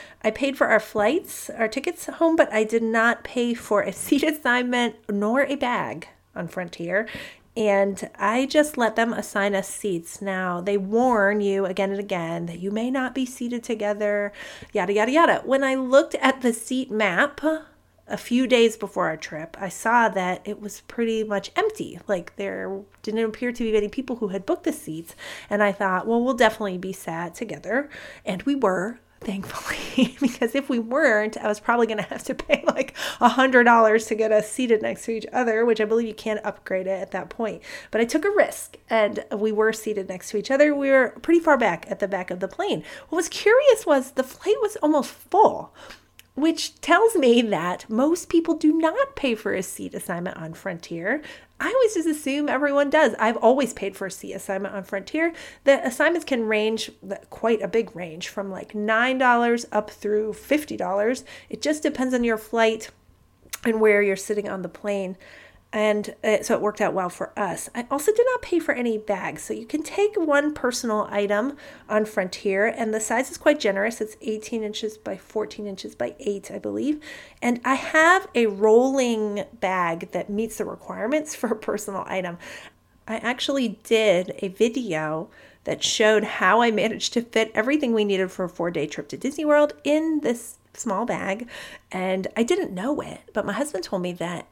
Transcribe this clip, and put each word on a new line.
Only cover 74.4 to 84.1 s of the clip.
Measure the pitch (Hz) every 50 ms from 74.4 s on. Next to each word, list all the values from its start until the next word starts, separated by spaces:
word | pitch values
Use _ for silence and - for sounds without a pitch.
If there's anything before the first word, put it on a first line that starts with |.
| - - 240 220
inches | 214 214 214 - 226 214 - -
by | - 208 190
fourteen | 190 - - - 214 208 214 - - 208
inches | 202 190 - - 214 -
by | - 123 - - -
eight, | 269 208 202 196 - -
I | - 196
believe. | 185 208 202 214 233 285 302 302 - - - - - - - _
And | - 240 247 240 -
I | 254 262
have | - - - - 311 320 339 370 381 392 - -
a | 240 233 214
rolling | 196 190 214 220 220 233 254 269 269 277 254 240 233 220 214 208 202 202 - - - -
bag | 208 185 185 185 175 165 165 170 180 -
that | - 180 - -
meets | 202 208 226 220 - -
the | 208
requirements | 185 180 - - - 185 185 196 233 294 311 302 - -
for | - -
a | 220 220
personal | 214 - 220 208 202 - 208 196 185 -
item. | - - 190 185 175 175 175 - - - - - - - _ _ _ _ _ _ -
I | 220
actually | - - 233 254 247 - - 277 277 247 208 190 -
did | - - 233 220 220 208